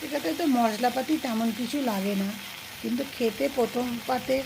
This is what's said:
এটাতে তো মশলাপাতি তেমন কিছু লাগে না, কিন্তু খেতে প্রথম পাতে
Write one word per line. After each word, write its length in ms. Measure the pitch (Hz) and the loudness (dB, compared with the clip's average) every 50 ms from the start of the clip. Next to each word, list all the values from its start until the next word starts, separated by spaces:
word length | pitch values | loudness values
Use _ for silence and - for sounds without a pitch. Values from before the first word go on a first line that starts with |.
| - | -6
এটাতে 240 | 285 285 285 - 330 320 269 | -2 -4 -2 0 0 0 2
তো 40 | 349 302 262 | 4 4 6
মশলাপাতি 560 | 240 233 226 214 202 240 247 240 262 254 269 311 - - | 6 6 4 2 2 2 2 2 0 0 2 0 0 2
তেমন 220 | 262 226 220 226 233 214 196 | 0 0 2 2 2 0 0
কিছু 180 | 247 233 277 294 277 240 | -4 -2 0 0 0 2
লাগে 220 | 208 190 190 202 202 196 | 0 0 0 0 0 0
না, 80 | 196 196 220 - - - - - - - - - | 0 -2 -4 -6 -10 -12 -12 -12 -12 -14 -12 -6
কিন্তু 220 | - 226 233 247 277 277 - | -4 -2 -2 -2 -2 -4 -4
খেতে 300 | - 247 226 220 - 269 285 277 | 0 0 0 0 0 -2 0 2
প্রথম 280 | 262 233 214 - 240 247 247 240 233 - | 2 0 0 0 -2 -2 -2 -4 -6 -2
পাতে 280 | - 254 247 - - 262 269 262 | -2 -2 -2 0 0 0 0 0